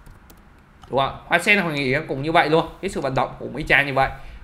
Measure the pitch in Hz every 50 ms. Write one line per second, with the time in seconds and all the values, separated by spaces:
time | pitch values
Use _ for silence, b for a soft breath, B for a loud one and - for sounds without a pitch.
0 | - - - - - - - - - - - - - _ - - - - 120 135
1 | 135 120 - - - - 165 175 - 220 208 202 175 170 147 143 139 127 131 151
2 | - - 156 135 139 160 165 170 143 151 156 165 160 - - - - 190 - 185
3 | 143 131 131 135 - - - - 117 117 117 135 156 - 151 135 139 143 131 135
4 | 131 131 - B B B B B